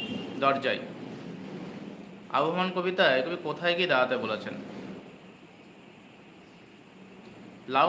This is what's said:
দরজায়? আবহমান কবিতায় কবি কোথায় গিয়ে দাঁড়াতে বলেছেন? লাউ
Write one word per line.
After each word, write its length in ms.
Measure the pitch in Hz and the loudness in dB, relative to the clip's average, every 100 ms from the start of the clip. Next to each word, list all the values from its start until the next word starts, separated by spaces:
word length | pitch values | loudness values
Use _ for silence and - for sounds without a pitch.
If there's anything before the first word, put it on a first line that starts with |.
| - - - - | -6 -8 -8 0
দরজায়? 380 | 139 135 127 101 - - - - - - - - - - - - - - - 131 | 2 2 0 -2 -4 -10 -12 -12 -12 -12 -12 -10 -10 -10 -12 -14 -14 -16 -2 2
আবহমান 300 | 156 180 185 180 | 2 2 2 0
কবিতায় 420 | 180 185 165 131 | 0 6 6 6
কবি 140 | 165 175 151 | 2 -4 -4
কোথায় 260 | 147 175 175 | -2 0 2
গিয়ে 120 | 175 | 4
দাঁড়াতে 240 | 131 127 123 | 4 4 2
বলেছেন? 300 | 110 107 107 - - - - - - - - - - - - - - - - - - - - - - - - - - - - - - - - | 0 -2 -4 -10 -10 -12 -12 -12 -16 -20 -20 -20 -20 -20 -20 -20 -20 -20 -20 -20 -20 -20 -20 -20 -20 -20 -20 -20 -20 -20 -20 -18 -18 -16 0
লাউ 140 | 135 | 4